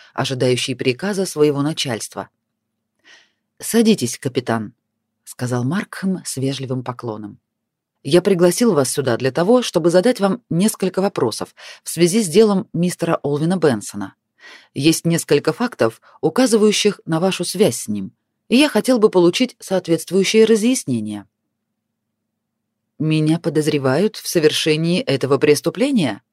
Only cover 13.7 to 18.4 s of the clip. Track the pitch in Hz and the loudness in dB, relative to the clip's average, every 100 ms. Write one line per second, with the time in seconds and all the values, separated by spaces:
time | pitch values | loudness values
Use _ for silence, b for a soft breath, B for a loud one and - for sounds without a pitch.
13.7 | 113 - 101 101 _ _ _ B B B | 0 -6 -10 -12 _ _ _ B B B
14.7 | - 143 165 170 165 - 147 147 160 240 | -2 0 2 0 -2 2 0 0 -2 -4
15.7 | - 113 - b b 160 160 262 220 214 | 0 -2 -2 b b -4 2 2 4 4
16.7 | 196 208 196 - 160 190 185 175 180 180 | 2 0 -2 -4 -2 0 -2 -4 0 0
17.7 | 123 - 104 95 _ _ _ | 0 -6 -8 -8 _ _ _